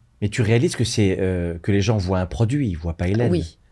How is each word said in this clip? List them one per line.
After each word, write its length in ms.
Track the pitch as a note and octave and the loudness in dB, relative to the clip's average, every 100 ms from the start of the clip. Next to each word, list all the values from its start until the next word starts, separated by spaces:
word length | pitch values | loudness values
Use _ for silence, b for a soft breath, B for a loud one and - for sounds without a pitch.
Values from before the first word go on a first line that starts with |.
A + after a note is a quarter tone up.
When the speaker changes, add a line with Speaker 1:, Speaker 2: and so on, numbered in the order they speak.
| _ - | _ -6
Speaker 1:
Mais 80 | G#2 | -4
tu 120 | - | 0
réalises 340 | A2+ A#2 A#2+ - | 2 2 2 0
que 80 | |
c'est, 340 | A2+ - G2 F#2 | -2 2 2 2
euh, 380 | F#2+ F2+ E2+ E2+ | 0 0 -2 -4
que 120 | - | 0
les 100 | G2+ | 0
gens 160 | G2 A2 | 2 0
voient 220 | F#2 F#2+ | 0 0
un 60 | F#2 | -2
produit, 440 | - A2 D3 B2+ | 0 0 0 -2
ils 80 | E2 | -4
voient 200 | E2+ D#2+ | -6 -4
pas 100 | F2+ | -2
Hélène. 240 | G#2 A#2+ | 0 2
Speaker 2:
Oui. 260 | F3 E2+ - _ | 0 -2 -10 _